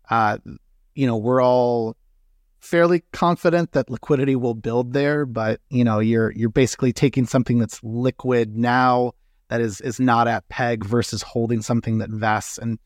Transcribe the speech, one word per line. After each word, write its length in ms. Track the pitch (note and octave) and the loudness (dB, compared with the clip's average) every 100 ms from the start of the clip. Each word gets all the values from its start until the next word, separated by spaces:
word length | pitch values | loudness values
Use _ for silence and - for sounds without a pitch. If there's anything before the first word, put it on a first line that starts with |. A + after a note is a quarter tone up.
| - | -2
uh, 280 | A#2 A2 G#2+ - - _ _ _ | 0 0 -2 -8 -20 _ _ _
you 140 | - C3+ | -4 -2
know, 80 | A2+ | 0
we're 260 | A2 B2+ | 0 2
all 540 | B2+ B2+ B2 A#2+ A2+ A2+ _ _ _ _ _ _ | 4 4 2 0 -4 -8 _ _ _ _ _ _
fairly 420 | - E3+ E3+ F3 - | -2 2 4 2 -2
confident 600 | - F3 F3 F3+ E3+ E3 | -2 0 2 2 0 0
that 180 | C#3 B2+ | -2 -4
liquidity 460 | B2 - C#3+ C3+ C3 | -6 -2 0 2 0
will 180 | A#2+ | 0
build 380 | A2+ A2+ A#2+ B2 | -4 -2 -2 -2
there, 340 | C3+ C#3+ D3 C#3 | 0 0 -2 -4
but, 340 | A2+ A2 A2 - | -4 -4 -4 -4
you 140 | B2+ | 0
know, 160 | A#2+ G#2+ | 2 2
you're, 320 | A2 A2+ A2 | 2 2 0
you're 160 | - A2+ | 0 -2
basically 440 | B2 C3 - C3 | 2 0 2 -2
taking 340 | A#2 C#3+ C3+ A#2+ | 2 2 2 0
something 320 | - A#2+ A#2+ | 0 2 0
that's 220 | A2 - | 0 -6
liquid 720 | A2+ A2+ B2+ - B2+ B2 A2 G#2+ | -10 -4 -4 -2 0 0 0 -2
now 560 | A#2+ B2 B2+ B2 B2 - _ _ - | 0 2 4 2 0 -4 _ _ -6
that 140 | A#2 | -2
is, 180 | A#2 G2 | -2 -4
is 180 | G#2+ A2 | -8 0
not 300 | B2+ A#2 A#2 | 2 4 2
at 180 | A2+ - | 0 -6
peg 340 | - A#2+ A#2 | -4 -2 -2
versus 380 | G#2+ A#2+ A2 G#2+ | 0 0 0 -4
holding 400 | - A#2 A#2 A#2+ | -6 -4 -2 -2
something 340 | G#2+ A#2 - A2 | 0 -2 0 -4
that 140 | A2 | -4
vests. 480 | A2 A2 G#2+ - - | -4 -2 -2 -4 -10
And 200 | A#2 A2+ | -8 -8